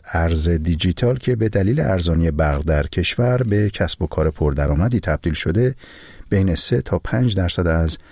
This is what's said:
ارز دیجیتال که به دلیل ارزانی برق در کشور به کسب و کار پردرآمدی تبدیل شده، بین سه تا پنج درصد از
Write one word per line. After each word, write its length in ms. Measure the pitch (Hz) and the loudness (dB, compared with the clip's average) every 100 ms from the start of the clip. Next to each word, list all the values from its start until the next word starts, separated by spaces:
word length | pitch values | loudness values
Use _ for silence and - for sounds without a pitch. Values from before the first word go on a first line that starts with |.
| - | -2
ارز 360 | 82 85 82 80 | -2 0 0 2
دیجیتال 680 | 85 78 80 90 85 120 127 | 0 0 0 0 0 0 0
که 180 | - 123 | -2 0
به 140 | 110 | 0
دلیل 300 | 107 95 143 | 0 0 0
ارزانی 520 | - 95 85 82 82 | 0 0 0 2 2
برق 320 | 76 78 71 | 2 0 0
در 240 | 78 76 73 | 0 0 0
کشور 500 | - 87 - 123 123 | -2 -2 0 0 2
به 320 | 120 104 104 | 0 0 0
کسب 320 | - 90 - | 0 -4 -2
و 60 | 82 | -4
کار 240 | - 78 | 0 -2
پردرآمدی 680 | - 76 71 73 73 95 101 | 0 0 0 0 2 2 0
تبدیل 340 | - 76 87 | -2 -2 -2
شده، 420 | 76 - 92 127 131 - - - - - | -2 -2 0 0 -2 -14 -20 -20 -20 -2
بین 260 | 101 95 82 | 0 2 0
سه 260 | - 123 | 0 -2
تا 180 | - 90 | 0 -4
پنج 360 | - 117 123 98 | -2 0 0 0
درصد 320 | 87 - 85 | -2 0 0
از 300 | 80 82 80 - | 2 0 -2 -12